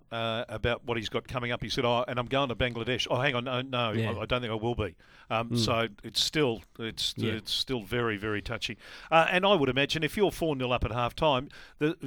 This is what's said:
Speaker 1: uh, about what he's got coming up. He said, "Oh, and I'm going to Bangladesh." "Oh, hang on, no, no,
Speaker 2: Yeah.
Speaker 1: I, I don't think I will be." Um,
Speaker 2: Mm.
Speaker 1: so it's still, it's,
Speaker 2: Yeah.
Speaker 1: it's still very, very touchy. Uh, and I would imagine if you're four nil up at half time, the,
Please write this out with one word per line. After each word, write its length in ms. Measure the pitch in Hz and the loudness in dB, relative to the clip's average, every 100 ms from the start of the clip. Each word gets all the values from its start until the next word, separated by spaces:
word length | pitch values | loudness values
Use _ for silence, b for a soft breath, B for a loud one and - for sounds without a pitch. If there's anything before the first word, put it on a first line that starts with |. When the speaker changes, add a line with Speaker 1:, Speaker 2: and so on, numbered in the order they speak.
| - | -6
Speaker 1:
uh, 320 | 117 113 113 - | -4 -2 -2 -4
about 360 | 110 120 113 | -2 0 0
what 120 | - 117 | -2 -4
he's 120 | 101 | -2
got 180 | 117 - | -4 -4
coming 240 | 127 120 | -4 -4
up. 100 | 120 | -4
He 80 | 113 | -4
said, 160 | - | 0
"Oh, 200 | 120 120 127 | 2 2 0
and 140 | 123 | -2
I'm 60 | 117 | 0
going 220 | 135 139 | 0 0
to 60 | |
Bangladesh." 540 | 110 123 120 113 127 - | 0 -2 -2 -2 -2 0
"Oh, 60 | 127 | 2
hang 180 | 143 | 2
on, 100 | 120 | 0
no, 180 | 127 123 | -2 -4
no, 280 | 135 123 113 | -2 0 0
Speaker 2:
Yeah. 220 | 110 110 | 0 -2
Speaker 1:
I, 80 | 101 | -2
I 60 | 107 | -2
don't 140 | 123 | -2
think 120 | 117 | -2
I 20 | |
will 220 | 110 113 113 | -2 -2 -2
be." 180 | 98 - b b b | -4 -8 b b b
Um, 220 | 113 117 | -2 0
Speaker 2:
Mm. 80 | 120 | 0
Speaker 1:
so 300 | 110 117 113 101 | 2 2 0 -4
it's 160 | 113 - | -6 -2
still, 420 | - 156 135 107 - - | 0 2 2 0 -8 -10
it's, 360 | 113 - - 113 | -8 -4 -4 -2
Speaker 2:
Yeah. 160 | 110 | -2
Speaker 1:
it's 180 | 110 - | -2 -4
still 320 | - - 123 | -4 -2 -4
very, 340 | 98 120 117 104 | -2 0 0 0
very 260 | 107 104 | -2 -4
touchy. 340 | 98 113 - 104 B B B | -4 -6 -6 -8 B B B
Uh, 160 | 160 165 | 4 6
and 160 | 185 196 | 4 4
I 80 | |
would 140 | 196 131 | 4 4
imagine 360 | 127 143 160 | 2 2 0
if 120 | 151 208 | -2 2
you're 140 | 180 | 2
four 240 | - 165 | 2 -2
nil 180 | 135 127 | 0 0
up 120 | 120 | 0
at 80 | 120 | 0
half 240 | 117 120 - | -2 -2 2
time, 320 | 160 127 143 B B B | 4 4 0 B B B
the, 180 | 151 170 | 0 0